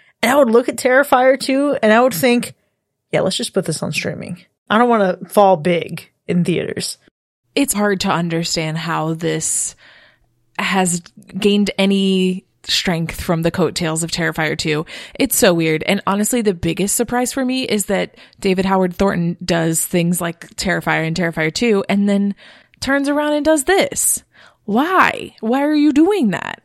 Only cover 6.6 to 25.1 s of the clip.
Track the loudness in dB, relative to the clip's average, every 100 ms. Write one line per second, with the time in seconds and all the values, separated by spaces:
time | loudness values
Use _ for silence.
6.6 | -2 -6 -8 -10 _ _ _ _ _ -6
7.6 | -4 -2 -2 -2 -2 -2 -2 -4 -4 -6
8.6 | -6 -6 -6 -4 -4 -4 -4 -4 -4 -4
9.6 | -6 -10 -20 -20 _ _ _ _ _ -8
10.6 | -4 0 0 -2 -8 -20 -16 -2 2 2
11.6 | 0 0 0 2 2 2 0 -2 -8 _
12.6 | -6 -4 -2 -2 -4 -6 -2 -2 0 0
13.6 | 0 0 -4 -2 -4 -4 -2 -2 -2 -2
14.6 | -2 -2 -4 -12 -12 -2 -2 2 4 4
15.6 | 2 0 0 -2 0 -2 0 0 0 0
16.6 | -2 -2 -2 -2 -2 -2 -2 -2 -2 -2
17.6 | -2 -2 0 -2 -2 -8 -20 _ 0 0
18.6 | 2 2 0 0 0 0 -2 -4 -2 0
19.6 | 0 -2 -2 0 0 0 -4 -8 -14 -8
20.6 | -4 -2 0 -2 -2 -2 -2 -2 -2 0
21.6 | 2 2 2 0 2 2 0 -4 -12 -20
22.6 | _ _ -2 0 0 0 0 0 2 2
23.6 | 2 2 2 -2 -2 -4 -8 _ -20 _
24.6 | -2 0 2 2 2